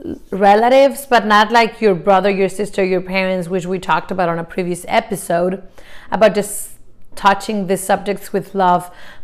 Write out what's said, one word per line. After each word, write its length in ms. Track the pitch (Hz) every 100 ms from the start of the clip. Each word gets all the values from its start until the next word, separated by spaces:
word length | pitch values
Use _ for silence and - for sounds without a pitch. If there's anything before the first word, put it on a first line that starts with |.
| - - -
relatives, 760 | 196 196 208 233 269 277 240 -
but 180 | 233
not, 260 | 208 208 214
like, 300 | 233 226 -
your 140 | 214
brother, 340 | 175 196 190 196
your 220 | 190 190
sister, 340 | - 208 -
your 160 | 190 185
parents, 480 | 185 190 185 185 165
which 160 | 190
we 140 | 175 185
talked 320 | - 160 -
about 180 | 190 170
on 100 | 165
a 60 |
previous 400 | 165 - 175 170 -
episode, 800 | 226 226 185 - 170 180 185 - - - - -
about 240 | - 214
just 380 | 202 196 - - - - - -
touching 520 | - 202 196 - 214 180
the 120 | 190
subjects 520 | - 202 190 202 -
with 240 | 202 -
love. 400 | 196 180 180 - - - -